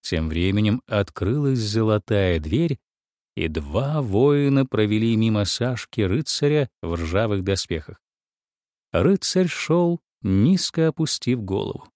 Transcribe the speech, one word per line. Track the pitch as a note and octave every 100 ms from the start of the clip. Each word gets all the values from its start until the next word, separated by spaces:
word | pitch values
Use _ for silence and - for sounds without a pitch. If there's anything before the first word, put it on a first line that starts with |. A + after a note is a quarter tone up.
Тем | - E2 D#2+
временем | D#2+ F2+ G2 G#2+ A#2 -
открылась | G#2+ G2 - G2 C3+ C#3+ C3
золотая | G#2+ G#2+ A2 G#2+ - G#2 F#2+ E2+
дверь, | D#2 G#2+ E3 C#3 _ _ _ _ _
и | - E2
два | D#2 C#2+ E2 C#3 D#3
воина | B2+ G2 C#3 C#3+ C#3+ C#3
провели | C3 A2 G#2+ G#2+ A2+ A2
мимо | A2+ G#2+
Сашки | G2+ - A#2+ A#2+ - -
рыцаря | G2 G#2+ D#3 - D3 D3+ C3 _
в | F2
ржавых | E2+ E2 F2 A2 G2+
доспехах. | F#2 F#2+ - D#2+ - - _ _ _ _ _ _ _ _ _
Рыцарь | F2 A#2 G3 - F#3 F3+
шел, | - - E3 F3 E3+ _ _
низко | - F#2+ B2 F#3+ - - D#3+
опустив | - D#3 - - B2
голову. | G2 G2 G2 - -